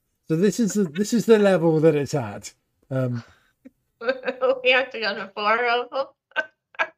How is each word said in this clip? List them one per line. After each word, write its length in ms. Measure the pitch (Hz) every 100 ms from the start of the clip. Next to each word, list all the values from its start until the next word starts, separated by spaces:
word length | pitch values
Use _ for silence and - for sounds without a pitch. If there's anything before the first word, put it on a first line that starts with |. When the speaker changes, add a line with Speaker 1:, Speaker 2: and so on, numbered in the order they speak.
| _ _ _
Speaker 1:
So 80 | 160
this 240 | 202 -
is 140 | 214
the, 100 | 208
this 300 | 180 156 208
is 100 | 233
the 140 | - 214
level 420 | 202 180 165 156
that 140 | 160
it's 180 | 151 139
at. 400 | 147 110 107 - _ _ _ _
Um, 340 | 131 127 120 - _ _ _ - _ _ _
Speaker 2:
<laughs> 640 | 233 262 247 254 254 262
We 80 | 254
have 180 | 254 262
to 100 | 226
go 140 | 214
to 160 | 220 202
four 300 | - 208 226 240
of 220 | 240 247
them. 160 | 269 269 _ _ - - _ _ -
<laughs> 100 | -